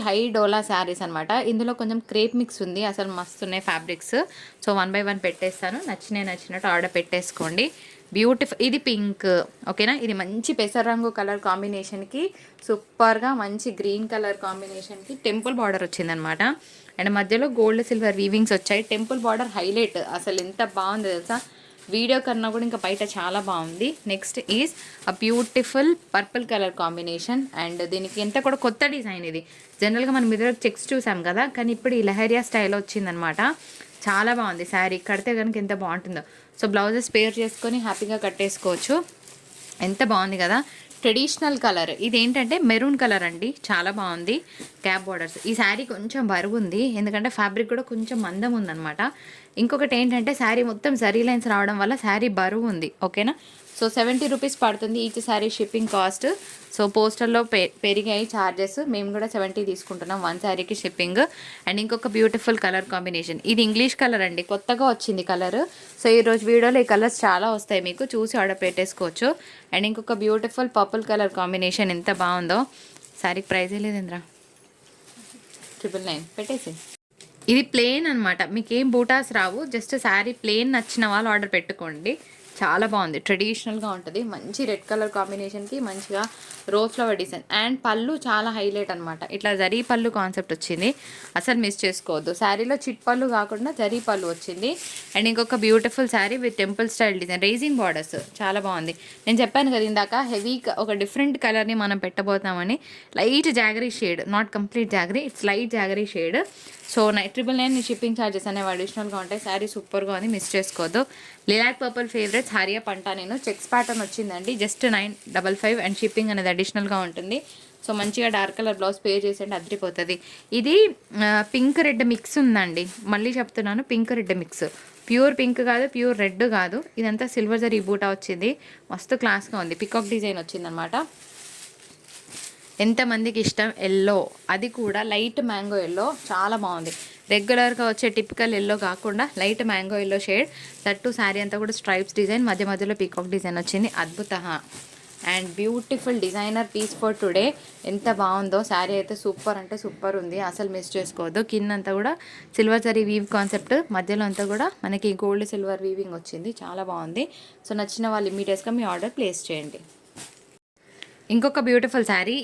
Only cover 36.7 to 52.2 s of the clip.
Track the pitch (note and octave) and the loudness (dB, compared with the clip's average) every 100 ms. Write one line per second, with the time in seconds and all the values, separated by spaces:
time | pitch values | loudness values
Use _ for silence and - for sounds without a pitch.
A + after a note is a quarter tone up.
36.7 | G3+ G#3 A#3 A#3+ A3 A3 A3 A3 - A#3 | 2 2 0 2 2 2 2 -4 -4 -2
37.7 | B3 A3+ F#3+ G#3 A3 G3+ F#3 G3 - F#3 | -2 -2 -4 -4 -2 -2 -2 -2 -2 -2
38.7 | F3 - D4+ E4+ - - - - - - | 0 0 0 0 -10 -20 -20 -20 -20 -18
39.7 | - F3+ G3 B3 G3+ F#3+ F#3+ F3 A#3 D4 | -4 -2 0 2 2 0 0 2 2 0
40.7 | - - - A#3+ A3 C#4+ - D4+ C#4 A#3 | -10 -20 -2 2 2 0 0 0 2 2
41.7 | F3+ E3 - A3+ A#3 A#3+ C4 A#3+ F4 C4 | 2 0 -2 0 2 2 2 0 2 4
42.7 | A3 C4+ C4+ A#3+ G3 F3 E3+ A3+ C#4+ - | 4 4 2 2 2 0 -2 -6 -6 -2
43.7 | F#3 F3 G#3 F#3 E3+ F3 C#4 - - - | 0 0 -2 -4 -2 -2 -2 -4 -14 -18
44.7 | - F#3+ F#3 F#3 F3+ E3 - A3 A3+ G3+ | -6 -2 0 -2 -6 -6 -6 -2 2 2
45.7 | G#3+ B3+ G3+ A3 C4+ A3 F3+ G3 A3+ F#3+ | 2 -4 -8 -6 -2 0 0 0 0 0
46.7 | G3 C4 G#3+ G#3 G#3 A#3 A3 G3+ G3 G#3 | 0 0 0 0 0 -2 0 0 0 -2
47.7 | A#3+ B3+ A3+ A3 A#3+ F#3+ F#3+ A#3+ A#3 F#3+ | -2 -4 -6 -4 -2 -2 -2 0 0 -2
48.7 | D#3+ D#3 D3+ B3+ - - - - - A#3 | -4 -6 -2 -4 -4 -16 -20 -12 -2 0
49.7 | C#4 C#4+ B3 B3 B3 A3+ C#4 A3+ A#3+ A#3+ | 2 2 2 2 2 0 2 2 2 2
50.7 | G#3+ D4 B3+ A3 A3 A#3 A#3+ A3+ G3+ G3+ | 0 0 2 4 4 4 2 2 2 2
51.7 | G#3 G3+ C4 G#3+ G#3 | 2 0 2 0 2